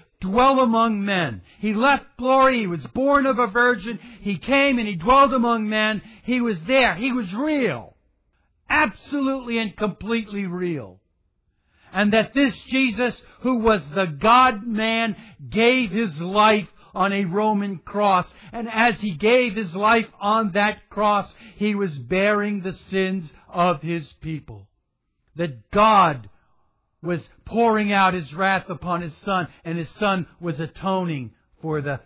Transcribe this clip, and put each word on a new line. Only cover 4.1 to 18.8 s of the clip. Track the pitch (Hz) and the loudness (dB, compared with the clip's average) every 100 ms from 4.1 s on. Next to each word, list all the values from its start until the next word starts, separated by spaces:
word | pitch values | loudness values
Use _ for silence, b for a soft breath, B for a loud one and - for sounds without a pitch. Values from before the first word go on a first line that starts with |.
| B | B
He | 202 190 | -6 -6
came | - 269 277 240 | 0 2 2 0
and | 214 | -2
he | 180 | -2
dwelled | 180 269 277 | 4 6 6
among | 254 233 233 214 | 4 0 0 0
men. | 214 214 214 B B | 0 0 -2 B B
He | - 247 | -4 -2
was | 233 185 | 0 -4
there. | 165 262 233 170 | 0 2 2 0
He | 262 | -4
was | 247 190 | -4 -4
real. | 202 302 302 226 123 90 _ _ _ _ _ _ _ _ | -4 -2 0 -2 -4 -10 _ _ _ _ _ _ _ _
Absolutely | 294 311 - - 285 269 269 240 233 | 0 0 -4 -8 -4 -2 -4 -4 -4
and | 220 - | -4 -4
completely | 208 - 190 233 208 202 196 | -6 -6 -4 -4 -4 -8 -6
real. | 180 180 151 101 90 _ _ _ _ _ _ b b b | -6 -4 -6 -10 -18 _ _ _ _ _ _ b b b
And | 185 208 | -2 2
that | 220 214 | 2 2
this | 277 277 - | 0 0 -2
Jesus, | - 262 262 202 247 - B B | -4 0 0 0 -4 -4 B B
who | 247 247 | -2 2
was | 226 208 143 | 2 2 0
the | 170 185 | -4 -2
God-man, | 143 202 247 254 208 233 214 220 226 226 - B B 131 | 0 4 6 6 2 -6 -2 -2 0 -2 -6 B B -6
gave | 175 233 254 226 | 2 4 4 0
his | 208 226 147 | -2 -4 -4
life | 175 202 214 214 160 _ b | -2 4 4 4 -2 _ b
on | 202 190 | -2 -2
a | 196 | 0
Roman | 190 196 214 208 202 175 | -2 0 0 0 -4 -8
cross. | - 202 208 185 175 - 160 | -8 0 2 2 0 -12 -14
And | 233 233 | -10 -6
as | 220 | 0